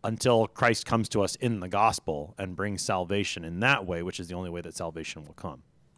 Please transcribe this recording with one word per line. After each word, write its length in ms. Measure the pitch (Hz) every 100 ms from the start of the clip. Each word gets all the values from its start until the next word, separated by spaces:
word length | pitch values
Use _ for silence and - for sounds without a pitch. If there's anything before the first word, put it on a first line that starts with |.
until 440 | - 113 131 117 107
Christ 380 | - 127 113 -
comes 220 | 117 107
to 120 | 107
us 140 | 95 -
in 260 | 123 110
the 80 | 90
gospel 640 | 101 113 117 - 76 76 -
and 200 | 95 90
brings 240 | 101 95
salvation 640 | - 95 87 101 101 - 82
in 160 | 87
that 240 | 123 135 95
way, 180 | 85
which 160 | 87 -
is 80 | 85
the 80 | 90
only 140 | 90
way 100 | 87
that 160 | 82 -
salvation 480 | 85 82 76 - 76
will 80 |
come. 300 | - 90 65 _ _ _